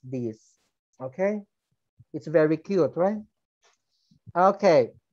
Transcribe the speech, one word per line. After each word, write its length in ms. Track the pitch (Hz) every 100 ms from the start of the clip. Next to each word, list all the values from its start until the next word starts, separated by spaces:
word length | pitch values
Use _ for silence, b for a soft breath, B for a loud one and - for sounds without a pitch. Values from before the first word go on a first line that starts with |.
this, 400 | 131 127 117 110 _ _ _ _ _ -
okay? 400 | 131 127 190 214 202 _ _ _ _ _ _
It's 160 | 156 156
very 320 | 156 156 156
cute, 320 | - 196 139 160
right? 240 | 190 214 214 _ _ _ _ _ _ _ _ _ - 170
Okay. 560 | 190 190 202 151 113 - _